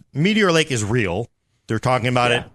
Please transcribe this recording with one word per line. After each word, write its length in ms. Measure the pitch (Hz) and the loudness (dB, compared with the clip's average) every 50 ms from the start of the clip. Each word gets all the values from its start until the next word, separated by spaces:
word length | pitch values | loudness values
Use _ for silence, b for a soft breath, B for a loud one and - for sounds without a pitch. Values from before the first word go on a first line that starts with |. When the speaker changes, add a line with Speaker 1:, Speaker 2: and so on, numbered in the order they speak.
| - _ - | -20 _ -4
Speaker 1:
Meteor 380 | 135 156 202 214 214 208 185 | -2 0 2 2 2 2 2
Lake 200 | 165 160 156 156 | 2 2 2 0
is 120 | 135 113 107 | -2 -4 -2
real. 440 | 98 117 123 107 90 85 101 117 - _ _ _ _ _ _ _ - | 0 0 0 0 0 -2 -4 -6 -8 _ _ _ _ _ _ _ -6
They're 120 | 113 107 | -4 -2
talking 280 | - 127 127 127 107 127 | 0 0 0 0 0 0
about 240 | 123 123 123 120 | 0 2 2 2
Speaker 2:
Yeah. 60 | 120 120 | 0 -2
Speaker 1:
it, 40 | 120 - - | -4 -8 -16